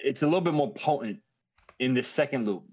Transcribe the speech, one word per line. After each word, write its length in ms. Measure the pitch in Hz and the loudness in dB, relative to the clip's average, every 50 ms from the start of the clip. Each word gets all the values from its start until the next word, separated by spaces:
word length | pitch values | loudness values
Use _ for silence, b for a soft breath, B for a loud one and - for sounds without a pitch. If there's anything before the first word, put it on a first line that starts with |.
| - | -2
it's 180 | 135 131 - 151 | -4 0 2 2
a 20 | |
little 160 | 151 165 190 | 2 2 2
bit 120 | 175 170 156 | 2 2 2
more 200 | 147 143 113 104 | 2 0 0 -2
potent 460 | - - 147 151 139 120 107 101 - - _ _ _ _ _ _ _ _ - - - | -4 -2 -2 0 0 -2 -6 -8 -10 -14 _ _ _ _ _ _ _ _ -20 -6 -2
in 140 | 127 127 131 | 0 2 2
the 100 | 123 123 | 2 0
second 420 | - - - 147 139 139 127 113 | 0 0 0 0 0 0 -2 -2
loop. 180 | 104 98 87 - - | -2 -2 -4 -6 -12